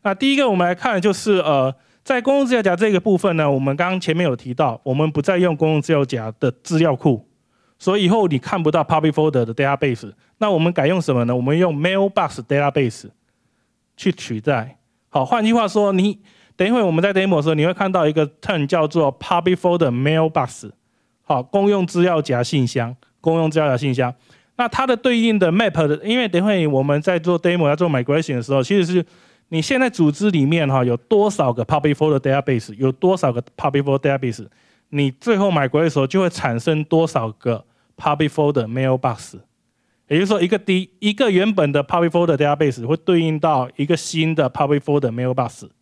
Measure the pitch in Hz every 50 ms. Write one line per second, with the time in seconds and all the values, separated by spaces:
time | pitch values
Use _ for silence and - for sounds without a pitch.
0 | _ 208 196 196 269 269 277 277 277 240 196 180 175 175 180 180 - 254 214 185
1 | 170 214 190 - - 214 202 185 151 156 147 139 131 131 131 _ _ _ _ _
2 | _ - - 247 220 269 277 285 277 240 254 233 202 190 175 175 220 214 202 180
3 | - 220 196 170 - 196 165 160 151 143 139 131 135 139 139 147 175 180 190 185
4 | - 165 156 170 180 151 123 117 - 127 123 135 156 131 113 - _ 139 127 143
5 | 156 160 151 151 143 - 185 180 180 175 160 139 160 156 156 147 - - 160 143
6 | 139 127 135 117 110 110 110 _ - 127 - _ _ - 170 160 165 156 135 127
7 | - 151 123 110 - _ _ _ _ _ _ _ _ _ _ _ - 185 190 214
8 | 190 175 208 226 202 170 147 123 - - 208 185 165 151 151 165 147 - 165 156
9 | 151 156 143 160 156 156 147 127 117 110 113 - 139 135 139 - 151 139 120 -
10 | - 101 - _ _ _ _ _ 214 208 190 160 160 175 170 160 135 151 185 180
11 | 160 - 131 123 120 120 123 127 123 135 151 165 185 175 156 143 156 180 190 196
12 | 196 196 196 208 175 147 - - 117 - 143 143 143 143 - 151 135 117 - -
13 | - 101 _ _ _ _ _ _ _ _ _ _ _ _ _ _ _ _ _ -
14 | - 190 - - - - 117 110 107 151 139 117 110 131 - _ _ _ _ _
15 | _ _ - 147 131 - 240 233 214 220 233 233 220 190 175 214 208 196 190 185
16 | 190 208 190 - _ _ _ _ _ _ _ - 185 208 240 247 214 180 160 165
17 | 175 202 196 190 190 196 180 151 143 160 160 151 151 175 185 - 196 190 185 180
18 | 160 151 151 160 151 143 _ _ - - 196 160 143 135 180 165 156 151 - 170
19 | 151 139 131 _ - - 185 170 170 185 185 170 - 180 175 175 160 131 120 123
20 | 135 147 160 160 160 160 160 160 127 123 - - - 101 - _ _ _ _ _
21 | _ _ _ _ _ - 147 127 127 _ - 202 196 202 202 196 180 165 - 175
22 | 175 180 170 156 143 - 127 120 123 - - 139 127 117 - 127 117 117 127 _
23 | _ _ _ _ - 160 165 165 160 156 147 160 151 147 131 120 147 139 123 127
24 | 127 123 127 _ _ _ _ _ _ _ _ - 247 233 - - 269 262 247 226
25 | - 262 247 226 226 233 220 202 185 165 165 202 - 190 151 165 156 143 151 151
26 | - 208 233 254 240 208 175 170 190 214 208 185 160 151 139 135 135 143 143 147
27 | 151 196 180 170 156 180 175 165 - 175 175 175 160 143 147 147 175 170 143 127
28 | 120 139 143 160 156 - 135 120 117 - 139 135 127 - 196 202 175 165 180 180
29 | 170 _ _ _ _ _ _ _ _ _ 165 160 151 - 277 254 262 247 - -
30 | 165 151 143 - 202 208 185 160 135 139 165 170 151 135 135 131 123 123 120 120
31 | _ _ 220 202 208 214 202 - 147 127 117 120 110 - 156 147 - 151 143 -
32 | 156 156 147 139 131 135 135 139 139 - 131 117 - - 104 104 135 131 127 _
33 | - 180 190 175 - - 117 120 - - _ - - 143 135 143 139 143 135 135
34 | - 147 139 135 131 123 107 - 104 - _ _ _ _ _ _ _ _ 147 143
35 | 143 135 127 _ - 240 226 190 202 196 175 147 139 127 - 147 165 165 131 143
36 | 135 131 - 190 190 175 - - - 135 117 117 - 170 156 156 151 _ 170 160
37 | 165 160 - 123 113 110 107 _ - 123 117 101 _ _ _ _ _ _ _ -
38 | - 156 147 147 156 143 - - 147 147 143 135 113 110 120 131 131 131 131 131
39 | - 127 113 - - - - 92 _ _ _ _ _ _ _ _ _ _ _ _
40 | _ _ 143 165 202 190 214 190 175 180 214 196 208 - 190 185 190 _ _ _
41 | 208 208 202 208 269 226 196 180 196 220 208 190 156 143 139 143 139 - - 170
42 | 170 165 156 175 175 165 151 131 147 143 147 147 156 143 120 123 113 120 156 156
43 | _ - 180 170 160 160 156 151 160 160 151 131 123 127 _ - 143 147 175 151
44 | - - - 160 160 160 160 160 147 127 - - 147 139 147 143 - - 143 143
45 | 139 120 113 120 127 127 127 127 123 113 - - 104 95 _ _